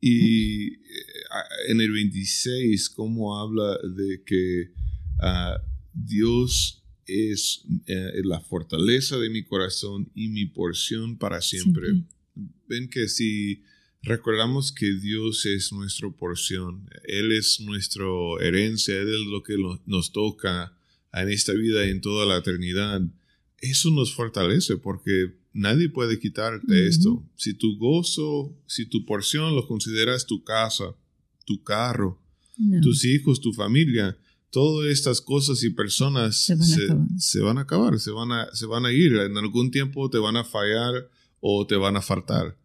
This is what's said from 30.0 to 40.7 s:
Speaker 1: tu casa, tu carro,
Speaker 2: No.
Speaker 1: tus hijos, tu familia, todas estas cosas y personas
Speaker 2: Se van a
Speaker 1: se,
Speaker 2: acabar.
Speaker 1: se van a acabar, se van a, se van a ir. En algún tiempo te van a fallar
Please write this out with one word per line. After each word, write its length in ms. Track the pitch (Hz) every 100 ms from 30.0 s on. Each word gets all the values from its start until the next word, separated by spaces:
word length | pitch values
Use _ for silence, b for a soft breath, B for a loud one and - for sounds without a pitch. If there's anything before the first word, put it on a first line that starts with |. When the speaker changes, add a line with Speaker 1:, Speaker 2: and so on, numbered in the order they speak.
| 113 127 -
Speaker 1:
tu 180 | 104
casa, 500 | - 110 110 - 98 104 _ _ _ _
tu 180 | - 101
carro, 580 | - 104 120 117 98 95 _ _ _ -
Speaker 2:
No. 240 | 208 185
Speaker 1:
tus 240 | 147 117
hijos, 360 | 123 143 143 131
tu 120 | 117
familia, 640 | 104 101 123 160 117 101 - _ _ _
todas 380 | - 147 156 151
estas 300 | 139 139 120
cosas 420 | - 139 139 127
y 60 | 117
personas 640 | 90 104 - 135 139 110 101
Speaker 2:
Se 100 | -
van 80 | 165
a 40 | 170
Speaker 1:
se, 180 | 160
Speaker 2:
acabar. 240 | 202 151 156 185
Speaker 1:
se 220 | - 98
van 180 | 104 123
a 20 |
acabar, 360 | 135 170 240 113
se 100 | 110
van 200 | 107 117
a, 220 | 120 110
se 120 | 113 113
van 200 | 117 123
a 60 |
ir. 200 | 123 170
En 220 | 113 101 104
algún 340 | 104 117 123
tiempo 360 | 131 135 139 135
te 80 | 123
van 180 | 107 117
a 80 |
fallar 680 | 117 110 104